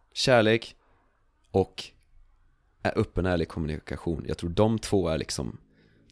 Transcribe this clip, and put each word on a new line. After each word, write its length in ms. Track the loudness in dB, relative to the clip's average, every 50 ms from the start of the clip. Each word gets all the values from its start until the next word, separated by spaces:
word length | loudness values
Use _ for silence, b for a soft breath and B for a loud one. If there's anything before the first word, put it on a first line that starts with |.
| _ _ -6
kärlek 640 | -2 2 4 6 6 6 6 4 2 0 -6 -20 _ _ _ _ _ _ _ _ _ _ _ _ _ _ _
och 340 | 0 0 0 0 -2 -14 -14 -16 _ _ _ _ _ -20 -20 _ _ _ _ _ _ _ _ _ _ _ -4
är 160 | -2 0 0
öppen 280 | -2 -2 0 -2 0
och 60 | 0 2
ärlig 160 | 0 0 -2
kommunikation. 760 | -4 -6 -6 -4 -6 -8 -8 -10 -10 -8 -6 -6 -6 -4 -4 -6
Jag 100 | -6 -4
tror 120 | -4 -4
de 280 | 0 2 2 2 2 0
två 300 | -2 0 0 0 2 0
är 100 | -2 -2
liksom 400 | -4 -4 -6 -6 -6 -8 -8 -14 _ b b b b b b b b b